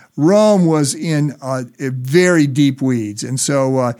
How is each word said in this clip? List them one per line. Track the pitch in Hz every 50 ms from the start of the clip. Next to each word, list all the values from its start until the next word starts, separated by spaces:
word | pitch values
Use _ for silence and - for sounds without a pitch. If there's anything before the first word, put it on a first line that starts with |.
| _ _ _
Rome | 139 147 175 202 208 214 214 208 190 175
was | 160 160 151 143 131 -
in, | 320 - 165 156 147 147 143 - -
uh, | 135 131 131 127 123 120 _ -
a | 143 131
very | 131 127 123 131 147 180 180 180 175 160 147
deep | 143 123 147 143 139 127 -
weeds. | 135 131 123 117 107 104 104 110 131
And | 120 131 123
so, | - - 143 135 135 131 135 131
uh, | 123 120 117